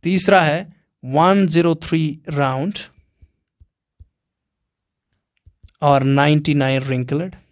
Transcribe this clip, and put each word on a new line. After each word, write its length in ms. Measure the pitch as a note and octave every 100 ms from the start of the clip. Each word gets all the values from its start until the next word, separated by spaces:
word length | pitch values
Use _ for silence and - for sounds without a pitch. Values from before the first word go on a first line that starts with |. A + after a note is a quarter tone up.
तीसरा 400 | E3+ F#3 F#3 F#3+
है 420 | D#3+ D#3 G3 _ _ _
वन 420 | B2+ C#3 F3 G3 F#3+
ज़ीरो 280 | D#3+ E3+
थ्री 460 | E3 - E3 D#3 D3+ -
round 500 | D3 C#3 C3 E3+ G#3 - _ _ _ _ _ _ _ _ _ _ _ - _ _ _ _ _ _ _ _ _ _ _ _ _ _ _ - _
और 200 | D3 C#3
नाइंटी 520 | C3+ C#3 D3 D3+ D3+
नाइन 280 | D3 C3+ C3+
wrinkled। 540 | C3+ B2+ B2+ C#3 F#3 - _